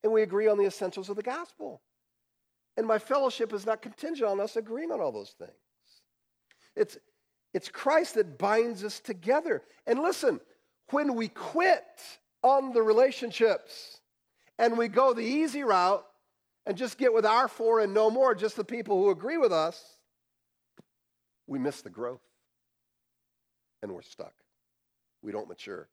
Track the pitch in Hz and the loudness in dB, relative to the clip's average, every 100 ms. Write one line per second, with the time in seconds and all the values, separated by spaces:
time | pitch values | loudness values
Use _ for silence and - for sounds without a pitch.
0 | 214 220 208 196 214 208 196 - 185 190 | 2 2 2 2 2 2 0 -2 -8 -8
1 | 190 202 208 277 339 _ 302 - _ _ | -10 -8 -6 -8 -12 _ -14 -14 _ _
2 | _ _ _ _ _ _ _ - 226 214 | _ _ _ _ _ _ _ -6 0 -2
3 | 214 269 262 254 220 214 202 214 226 - | 0 0 0 -2 -6 -4 -4 -6 -6 -12
4 | 302 311 220 196 214 226 220 233 330 240 | -10 -2 -2 -2 -4 -6 -8 -10 -6 -4
5 | 156 107 101 _ 87 _ _ _ _ _ | -4 -6 -14 _ -20 _ _ _ _ _
6 | _ _ _ _ _ _ _ - 208 - | _ _ _ _ _ _ _ -4 -4 -4
7 | _ _ _ _ _ - - - 277 320 | _ _ _ _ _ -10 -10 -6 2 2
8 | 359 226 185 131 202 220 240 208 208 - | 2 0 -2 -2 0 2 2 -2 -8 -10
9 | - 185 175 277 320 170 - _ - 247 | -12 -8 0 0 0 -4 -6 _ -2 0
10 | 330 - 277 165 - _ _ _ _ 277 | 0 0 0 -2 -8 _ _ _ _ -2
11 | 294 233 220 - - 320 381 349 - - | 0 -2 -6 -8 -6 0 4 2 0 -20
12 | - - _ _ 254 277 269 240 220 220 | -20 -20 _ _ 4 4 2 2 4 6
13 | 262 - 240 - 226 190 - - - - | 4 2 -8 2 2 2 -4 -20 -20 -20
14 | _ _ _ _ _ - 233 233 233 208 | _ _ _ _ _ 0 2 2 0 4
15 | 262 233 226 285 320 269 262 190 180 196 | 4 2 -2 -2 -2 -2 2 4 4 2
16 | - _ _ _ _ _ - 190 247 - | -4 _ _ _ _ _ -10 -6 -6 0
17 | 254 226 214 226 254 - 226 226 208 202 | 2 4 4 2 2 0 2 2 2 2
18 | 220 233 262 208 214 220 202 240 214 196 | 2 4 2 2 -2 -6 -8 -8 -2 2
19 | 196 175 208 330 247 165 160 170 - _ | 2 2 -4 0 2 2 0 -4 -20 _
20 | _ _ _ _ _ _ _ _ _ _ | _ _ _ _ _ _ _ _ _ _
21 | _ _ _ _ - 131 135 135 - 90 | _ _ _ _ -10 -6 -6 -6 -16 -10
22 | 120 127 _ _ _ _ _ _ _ _ | -10 -10 _ _ _ _ _ _ _ _
23 | _ _ _ _ _ _ _ _ 101 90 | _ _ _ _ _ _ _ _ -14 -14
24 | - - - _ _ _ _ _ _ _ | -18 -20 -20 _ _ _ _ _ _ _
25 | _ _ - 104 101 90 101 87 78 | _ _ -10 -10 -10 -16 -14 -16 -16